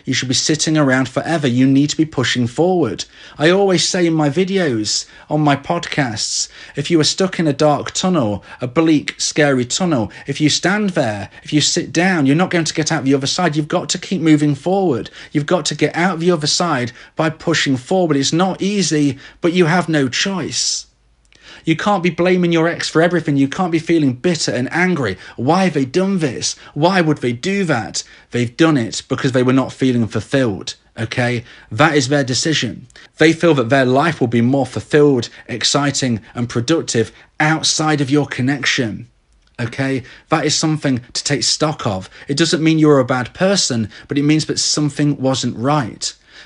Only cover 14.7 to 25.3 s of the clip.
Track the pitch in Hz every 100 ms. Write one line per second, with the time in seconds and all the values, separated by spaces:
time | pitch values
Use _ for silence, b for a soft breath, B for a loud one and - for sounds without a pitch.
14.7 | 196 185 127 - B B 151 147 180 165
15.7 | 151 156 - 185 165 170 170 147 - 175
16.7 | 139 120 B B - 160 151 - 151 147
17.7 | 131 - 190 170 143 135 160 190 175 190
18.7 | 208 156 151 143 135 B B 175 180 160
19.7 | 180 165 151 131 - 196 190 - 123 -
20.7 | - - _ _ _ _ B B B -
21.7 | 160 202 202 175 165 175 185 175 165 165
22.7 | 160 - 156 170 175 156 139 139 - 180
23.7 | 165 156 165 139 123 180 160 - 117 131
24.7 | 160 185 165 113 90 B